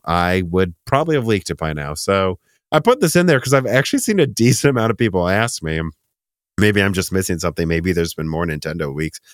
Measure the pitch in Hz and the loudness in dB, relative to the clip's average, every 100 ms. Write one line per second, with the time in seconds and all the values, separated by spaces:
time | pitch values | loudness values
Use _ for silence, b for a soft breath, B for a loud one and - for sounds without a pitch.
0 | - 87 87 92 90 90 92 85 - 135 | -2 0 0 0 0 0 0 -4 -4 -2
1 | 160 151 113 104 - 78 80 73 71 76 | 0 0 0 -2 -2 -6 -6 -4 -6 -6
2 | - 98 95 90 _ _ _ 151 185 247 | -2 0 0 -4 _ _ _ 0 2 2
3 | 170 175 180 139 131 135 127 120 135 277 | 2 2 4 2 2 2 2 0 2 0
4 | 240 202 139 - 117 123 143 127 113 - | 0 2 0 2 2 4 2 2 0 0
5 | 117 92 87 98 117 - 80 80 80 - | 0 0 2 2 0 -4 -6 -4 -4 -8
6 | _ _ _ _ _ - 104 101 98 92 | _ _ _ _ _ 0 2 4 2 0
7 | 92 92 92 87 87 82 82 82 90 85 | -2 -2 -2 -2 -4 -2 -2 -2 0 0
8 | 85 - 80 80 85 76 78 80 76 69 | -2 -4 -6 -4 -4 -4 -6 -6 -6 -4
9 | 78 - b | -6 -8 b